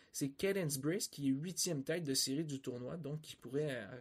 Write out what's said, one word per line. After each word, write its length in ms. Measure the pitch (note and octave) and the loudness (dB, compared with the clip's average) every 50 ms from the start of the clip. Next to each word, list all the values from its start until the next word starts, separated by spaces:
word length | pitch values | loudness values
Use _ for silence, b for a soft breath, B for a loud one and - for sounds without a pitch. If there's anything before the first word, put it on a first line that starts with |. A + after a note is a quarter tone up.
| - - - | -20 -10 -4
C'est 140 | - D3 C#3 | -2 -2 -2
Cadence 500 | C#3 - - G3 G3 G3 E3+ D3 C3 C3 | -2 0 0 2 2 2 2 0 0 0
Brace, 300 | C3 D#3 F3 G#3+ - - | 2 2 2 2 0 -4
qui 200 | - - C#3+ C3+ | -4 0 2 4
est 40 | |
huitième 500 | C3+ C#3 D#3 F#3 F3 - - F#3 E3 C3+ | 4 4 2 -2 0 0 0 2 2 0
tête 220 | C3+ - D#3+ F3+ E3 | 0 0 0 0 2
de 100 | C#3 C3+ | 2 2
série 300 | C3+ - C3+ C3+ D3+ E3 | 2 4 2 2 0 0
du 160 | D3+ C#3 C3+ | 0 -2 -4
tournoi, 360 | - C3 B2 B2 B2 C3 D#3+ | -4 -4 -4 -4 -4 -6 -6
donc 240 | F3 D3+ C#3 D3+ D#3 | -6 -4 -4 -6 -6
qui 120 | - - - | -6 -10 -16
pourrait, 340 | - - A#2+ C3 C#3+ D3+ D3 | -14 -10 -2 0 0 2 2
euh, 140 | C3 A#2+ G2+ G#2 B2+ B2 | 0 -2 -4 -6 -8 -12